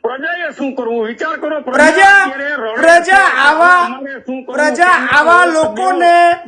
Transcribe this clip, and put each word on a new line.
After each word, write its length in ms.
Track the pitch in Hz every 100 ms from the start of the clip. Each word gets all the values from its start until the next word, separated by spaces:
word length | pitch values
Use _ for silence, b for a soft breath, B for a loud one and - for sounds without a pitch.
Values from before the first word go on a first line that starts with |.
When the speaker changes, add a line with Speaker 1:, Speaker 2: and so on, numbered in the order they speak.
Speaker 1:
પ્રજાએ 480 | 233 262 311 349 330
શું 260 | - 277 262
કરવું? 300 | 233 233 220
વિચાર 300 | 240 320 302
કરો. 240 | 302 302
Speaker 2:
પ્રજા, 640 | 262 262 311 320 392 392
Speaker 1:
અત્યારે 320 | 381 269 285 285
રડે 260 | 226 226
Speaker 2:
પ્રજા 200 | 320 339
Speaker 1:
છે. 360 | 339 392 370 262
Speaker 2:
આવા, 280 | 277 311 349
Speaker 1:
અમારે 540 | 370 349 254 269 262
શું 240 | - 262
કરવું? 120 | 254 262
Speaker 2:
પ્રજા 280 | 302 285
Speaker 1:
કેમ 340 | 359 339 254 277
Speaker 2:
આવા 280 | 311 349 349
Speaker 1:
કરવું? 80 |
Speaker 2:
લોકોને, 800 | 320 311 311 370 359 349 349 349 349